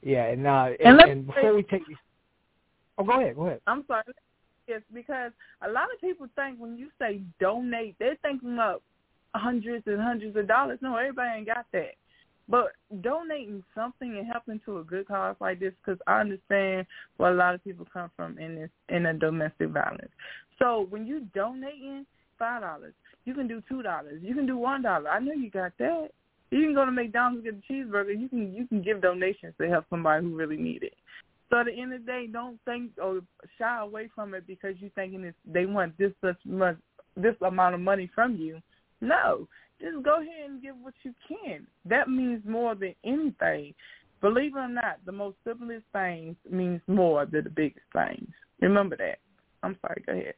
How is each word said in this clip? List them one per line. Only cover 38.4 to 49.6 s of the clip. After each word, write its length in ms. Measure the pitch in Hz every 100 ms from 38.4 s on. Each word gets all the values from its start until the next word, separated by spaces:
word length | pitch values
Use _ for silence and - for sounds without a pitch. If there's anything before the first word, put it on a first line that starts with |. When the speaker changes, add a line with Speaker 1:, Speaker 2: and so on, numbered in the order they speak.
| 160 160 - _ _ _
Speaker 2:
No, 460 | 226 302 - - - - _ _
just 220 | - 311
go 140 | 262 311
ahead 280 | 311 330 285
and 120 | 269
give 140 | 269 262
what 120 | 254 -
you 100 | 262 240 -
can. 380 | 370 381 - - _ 175
That 220 | 233 262
means 360 | 262 254 233 208
more 300 | 226 233 214
than 200 | 190 -
anything. 720 | - 277 311 - 165 156 147 - - - _ _
Believe 340 | 202 233 294 269
it 40 |
or 80 | 254
not, 320 | 240 226 165 185
the 60 |
most 260 | 196 202 190
simplest 420 | - 233 240 233 220
things 440 | 202 185 170 165 175 -
means 320 | 185 180 175 -
more 380 | 190 175 151 143
than 180 | 156
the 60 | 151
biggest 360 | 156 156 - _
things. 360 | - - - - - _ _
Remember 340 | 175 202 196 -
that. 200 | 92 - _ _ _ _